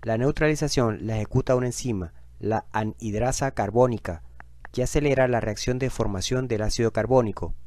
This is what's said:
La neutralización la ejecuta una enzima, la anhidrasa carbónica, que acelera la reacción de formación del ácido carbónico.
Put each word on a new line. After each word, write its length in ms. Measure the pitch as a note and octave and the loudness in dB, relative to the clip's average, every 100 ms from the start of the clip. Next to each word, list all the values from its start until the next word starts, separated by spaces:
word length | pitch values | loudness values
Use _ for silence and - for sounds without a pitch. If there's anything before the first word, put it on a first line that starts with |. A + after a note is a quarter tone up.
La 140 | A2 A2+ | -2 0
neutralización 880 | C3 D3+ D3+ D3 D3+ - A#2+ G#2 G#2 | 2 2 2 2 0 2 2 0 -2
la 100 | A2 | -2
ejecuta 380 | G#2 B2+ - | 0 0 4
una 120 | B2+ B2 | 2 2
enzima, 480 | A#2 B2+ G#2 F2 - - - | -2 -4 -4 -4 -10 -18 -8
la 260 | G#2 G#2+ - | -2 -2 -2
anhidrasa 800 | G#2+ G#2+ - A2 G#2 A#2+ C3 C3+ | -2 -2 -4 -6 -2 0 0 -2
carbónica, 720 | - G2+ A2 B2 A#2 - E2+ - - - - - | -2 0 4 4 2 -6 -10 -12 -18 -18 -16 -8
que 100 | - | -2
acelera 460 | B2 D#3 D3 C3 B2+ | 0 2 2 4 4
la 120 | A#2+ | 2
reacción 380 | G#2+ G#2 - B2+ | 0 -2 -2 0
de 120 | C3 | -2
formación 580 | - G#2+ F#2+ - B2+ B2+ | 0 -2 0 -2 -2 0
del 140 | A2 | 0
ácido 300 | G#2+ - A2+ | 0 2 2
carbónico. 600 | A2 A2 C3 A2+ - E2+ - | 2 4 4 4 -2 -6 -6